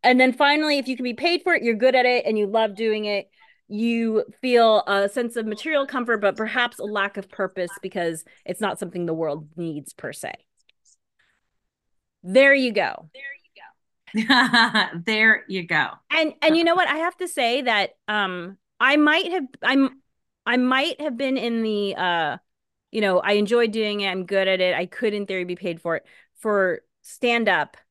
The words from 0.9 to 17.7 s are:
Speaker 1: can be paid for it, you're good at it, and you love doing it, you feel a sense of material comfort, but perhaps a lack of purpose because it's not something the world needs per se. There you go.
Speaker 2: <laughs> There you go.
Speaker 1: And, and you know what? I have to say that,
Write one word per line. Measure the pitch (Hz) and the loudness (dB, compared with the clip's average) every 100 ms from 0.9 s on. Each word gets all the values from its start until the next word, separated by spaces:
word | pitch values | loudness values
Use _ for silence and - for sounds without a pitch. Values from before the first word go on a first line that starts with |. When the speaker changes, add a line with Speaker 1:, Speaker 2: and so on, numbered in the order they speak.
| 262 | -6
Speaker 1:
can | |
be | 247 240 | -6 -2
paid | 311 349 | 0 0
for | - 330 | 0 0
it, | |
you're | 233 | 0
good | 220 254 254 | 2 4 4
at | 247 | 4
it, | 247 233 | 2 0
and | 220 | 0
you | 202 | 0
love | 220 220 196 | 0 0 0
doing | 220 214 214 | -2 -2 -2
it, | 202 - _ _ _ _ | -6 -6 _ _ _ _
you | 208 233 233 226 220 - - | -4 -2 0 0 0 -2 -6
feel | 254 240 226 220 - | 2 4 6 4 2
a | 196 302 | 0 0
sense | 285 240 233 | -2 -6 -6
of | 220 | -6
material | 208 320 302 269 | -8 -4 -2 -2
comfort, | 262 233 226 | -6 -2 0
but | 202 190 | 0 -2
perhaps | 220 247 240 - | -4 -2 -2 -4
a | |
lack | 208 208 196 202 | -8 -4 -4 -6
of | 190 | -16
purpose | - 190 190 175 - | -8 -8 -6 -8 -8
because | 190 190 170 160 - _ - | -10 -4 -4 -6 -14 _ -12
it's | 190 | -6
not | 208 - | -6 -6
something | 185 180 170 | -8 -6 -6
the | |
world | 160 160 147 151 156 | -4 -4 -6 -10 -12
needs | 170 147 139 | -10 -10 -14
per | - 139 | -16 -14
se. | - - - _ _ _ _ _ _ _ _ _ _ _ _ _ _ _ _ _ _ | -12 -14 -14 _ _ _ _ _ _ _ _ _ _ _ _ _ _ _ _ _ _
There | 180 208 277 | 0 4 6
you | 277 254 | 6 2
go. | 208 151 - 156 262 277 277 _ _ - _ _ _ - | 0 -2 -6 -16 -20 -20 -20 _ _ -20 _ _ _ -8
Speaker 2:
<laughs> | |
There | 214 220 262 254 240 226 226 190 170 170 220 220 214 - | -6 2 4 4 4 4 2 -2 -4 -4 2 4 4 0
you | 190 175 | -8 -2
go. | 160 127 - _ | 0 0 -6 _
Speaker 1:
And, | 302 311 - | 0 0 2
and | 294 320 | 2 4
you | |
know | 339 339 | 4 2
what? | 339 | 2
I | 294 | 0
have | 339 - | -2 -4
to | 359 | -8
say | - 240 247 | -2 0 0
that, | 247 | 0